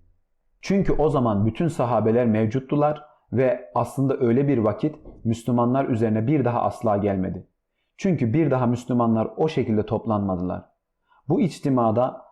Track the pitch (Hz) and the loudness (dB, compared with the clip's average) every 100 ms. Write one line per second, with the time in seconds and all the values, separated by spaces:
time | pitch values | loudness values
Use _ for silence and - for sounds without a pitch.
0 | _ _ _ _ _ _ - 196 185 - | _ _ _ _ _ _ -2 0 2 2
1 | - 139 120 101 110 - 165 147 120 113 | 2 2 0 2 0 0 -4 -2 0 2
2 | 110 117 120 107 110 131 131 147 147 147 | 2 2 2 2 0 -2 -2 0 0 -2
3 | - _ - 107 131 120 - - 120 - | -12 _ -6 0 0 0 -4 -4 -4 -2
4 | 135 - 120 120 143 123 107 101 156 - | -2 2 2 2 2 2 0 0 -4 -6
5 | - - 110 113 - 120 120 135 135 117 | -20 -8 -4 -4 -2 0 2 0 0 0
6 | 113 110 113 151 123 120 101 - 110 104 | 0 0 0 0 0 0 -4 -2 -2 0
7 | 101 95 92 87 - _ _ _ _ - | 0 -2 -4 -6 -14 _ _ _ _ -4
8 | 196 165 113 147 147 127 120 120 - 120 | -2 0 2 2 2 2 0 -2 -2 0
9 | 117 110 110 - 156 139 117 107 101 110 | 2 2 0 -2 -2 0 0 0 0 -4
10 | 113 104 98 90 90 90 - _ _ _ | -2 -2 -2 -2 -4 -6 -12 _ _ _
11 | _ _ - 190 180 - 143 127 113 110 | _ _ -2 0 0 -2 0 2 2 2
12 | 131 - - | 0 -4 -20